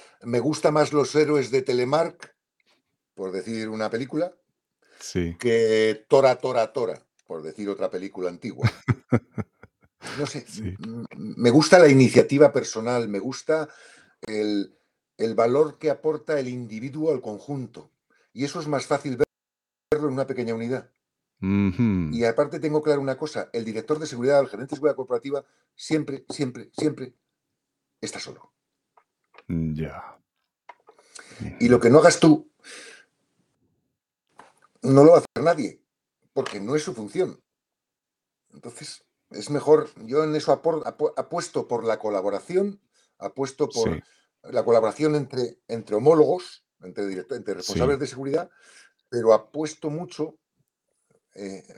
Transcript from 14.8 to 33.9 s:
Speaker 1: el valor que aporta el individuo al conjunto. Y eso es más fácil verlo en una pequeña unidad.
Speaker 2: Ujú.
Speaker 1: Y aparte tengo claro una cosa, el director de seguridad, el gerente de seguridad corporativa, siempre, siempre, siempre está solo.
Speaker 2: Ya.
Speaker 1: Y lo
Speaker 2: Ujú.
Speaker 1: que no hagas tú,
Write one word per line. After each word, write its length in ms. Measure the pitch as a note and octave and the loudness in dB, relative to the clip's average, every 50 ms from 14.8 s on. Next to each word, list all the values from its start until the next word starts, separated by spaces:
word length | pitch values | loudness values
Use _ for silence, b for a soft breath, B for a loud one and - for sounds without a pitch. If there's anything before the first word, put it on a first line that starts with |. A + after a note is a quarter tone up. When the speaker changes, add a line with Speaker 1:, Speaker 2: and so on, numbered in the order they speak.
| _ _ _ _ _ _ _ - | _ _ _ _ _ _ _ -6
Speaker 1:
el 180 | A2 A2+ A2 | -4 -4 0
valor 420 | - A2+ A#2 B2 D3 D#3 D3+ - - | 2 2 2 4 2 2 0 0 -4
que 120 | - D3+ | -4 -4
aporta 500 | C#3 - - D#3 D3+ D3+ D3+ - D#3 C#3+ | -2 -2 -2 -4 -4 -4 -4 -4 -4 -4
el 80 | C3 B2 | -2 -4
individuo 640 | B2 B2 A#2+ G#2+ G#2+ A2 A#2+ C#3 B2+ D#3 D#3 D#3+ D3 | -8 -10 -10 -10 -12 -10 -10 -10 -8 -4 -2 0 0
al 80 | B2 | -2
conjunto. 720 | A#2+ A#2 G#2 G2 - C#3 C#3+ C3+ B2 A#2+ - - D2+ _ _ _ _ _ _ _ _ _ - | -2 -8 -10 -12 -10 -10 -8 -8 -8 -12 -14 -20 -20 _ _ _ _ _ _ _ _ _ -8
Y 100 | A2 C3+ | -6 -6
eso 160 | D3 D3 E3+ | -6 -6 -8
es 80 | D#3 D3+ | -6 -4
más 180 | D3 C3 - - | -4 -4 -2 -2
fácil 300 | D3 C#3 - C#3+ B2 A2 - _ _ _ _ _ _ _ _ _ _ _ _ - | -4 -2 -2 -4 -2 -2 -4 _ _ _ _ _ _ _ _ _ _ _ _ -2
verlo 160 | D#3 D3 D3+ D3 | -2 -2 0 -2
en 60 | C3 | -2
una 140 | C3+ C3+ C3 | -4 -4 -4
pequeña 260 | C3 B2+ A#2+ A#2 A2+ | -4 -6 -4 -6 -6
unidad. 360 | A2+ A#2 A#2+ C3+ A#2+ - _ _ _ _ _ _ _ _ _ _ - | -6 -4 -6 -6 -6 -8 _ _ _ _ _ _ _ _ _ _ -6
Speaker 2:
Ujú. 680 | F#2+ F#2+ G2 G2+ G2+ F#2+ F2+ - A#2+ A2 G2 F#2 E2 D2+ | -2 0 2 2 2 0 0 0 0 2 2 0 -2 -2
Speaker 1:
Y 140 | D#2 - A#2 | -2 -2 0
aparte 340 | A2+ A2+ C#3+ D3 D3 E3+ D#3+ | 0 0 0 -2 -2 -4 -6
tengo 220 | D#3 D3+ D3+ D3+ D3+ | -6 -2 -2 -2 0
claro 160 | D3+ D3 C#3+ | 0 0 0
una 160 | C3+ C3+ C3 - | 0 -4 -6 -6
cosa, 320 | D#3 D3+ - A#2 F2+ - - | -6 -8 -8 -8 -10 -8 -8
el 100 | A#2 A2 | -8 -8
director 360 | A2+ G#2 A2 - - D3+ D3+ | -6 -8 -8 -4 -4 -6 -6
de 60 | D#3+ - | -6 -10
seguridad, 320 | C3+ A#2+ A#2+ C3+ C#3+ C#3 | -8 -4 0 2 4 4
el 60 | C3+ - | 2 2
gerente 220 | - G2+ B2+ C#3 | -4 -12 -10 -10
de 60 | D3+ C3+ | -10 -2
seguridad 180 | C#3+ D3 C3+ | 0 -2 0
corporativa, 500 | C3 B2+ B2 B2+ A#2 - C#3 C#3 C#3 - _ _ _ _ _ _ | -2 -6 -6 -6 -6 -6 -6 -8 -8 -8 _ _ _ _ _ _
siempre, 500 | _ - - D#3 D#3 C#3+ C#3+ C3+ C3+ - - | _ -8 -4 -2 -2 -2 -4 -10 -12 -12 -14
siempre, 400 | - - C#3+ B2+ B2 B2 - - - - | -8 -6 -6 -6 -6 -12 -18 -16 -8 -4
siempre 360 | D#3 D3+ C3 - C3 B2 _ _ _ _ _ _ _ _ _ _ _ _ _ _ _ _ _ - | -4 -4 -4 -4 -12 -16 _ _ _ _ _ _ _ _ _ _ _ _ _ _ _ _ _ -14
está 180 | - G#2 - G#2+ | -12 -12 -12 -12
solo. 340 | - - - - - _ _ _ _ _ _ _ _ _ _ _ _ _ _ _ _ _ _ - _ - | -14 -16 -18 -20 -20 _ _ _ _ _ _ _ _ _ _ _ _ _ _ _ _ _ _ -20 _ -6
Speaker 2:
Ya. 720 | F2+ E2 D#2+ D#2+ D#2 D2+ D#2 C#2+ - - - - - _ _ _ _ _ _ _ _ _ _ _ - _ _ _ - B B B B B B B B B B B - - | -4 -4 -2 -4 -4 -6 -8 -8 -10 -14 -16 -18 -20 _ _ _ _ _ _ _ _ _ _ _ -20 _ _ _ -20 B B B B B B B B B B B -6 -2
Speaker 1:
Y 100 | A#2 A#2+ | 4 4
lo 80 | B2 A#2+ | 4 6
Speaker 2:
Ujú. 60 | - | 6
Speaker 1:
que 60 | A2+ | 8
no 100 | C3 D#3+ | 8 10
hagas 200 | F3 F3 - - | 8 8 6 8
tú, 320 | - D#3+ D3 - - _ _ _ B B B B B B B B B B B _ _ _ _ _ _ _ _ _ _ _ _ _ _ _ | 8 6 6 6 4 _ _ _ B B B B B B B B B B B _ _ _ _ _ _ _ _ _ _ _ _ _ _ _